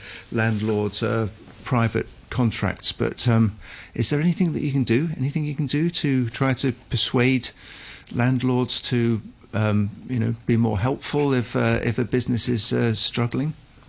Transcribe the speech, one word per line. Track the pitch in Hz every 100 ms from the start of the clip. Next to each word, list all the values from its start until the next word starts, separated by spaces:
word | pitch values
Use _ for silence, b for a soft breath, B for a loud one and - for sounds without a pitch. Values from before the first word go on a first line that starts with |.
| B B B
landlords, | 117 113 107 107 104 104 -
uh, | 110 113 107 - - - -
private | 123 113 113 - - -
contracts, | - 117 - 95 - -
but, | - 117 - 120
um, | 113 110 - B B B
is | - 113
there | 147
anything | 165 165 175
that | 147
you | 147
can | 135
do? | 117 117 165 151
Anything | 135 156
you | 147 143
can | 139
do | 147 170
to | - 143 131 117
try | - 135
to | 127 135 - -
persuade | 113 - 131 123 131 - - B B B B B
landlords | - 120 131 127 123 123 -
to, | - 120 117 110 - - -
um, | 98 107 104 101 - -
you | 127
know, | 113 117 -
be | 117
more | 113 104
helpful | 120 147 - 147 143
if, | 127 113 127
uh, | 117 113
if | 120 110
a | -
business | 127 127 117 -
is, | 120 -
uh, | 123 120
struggling? | 110 - - 120 131 151 - - -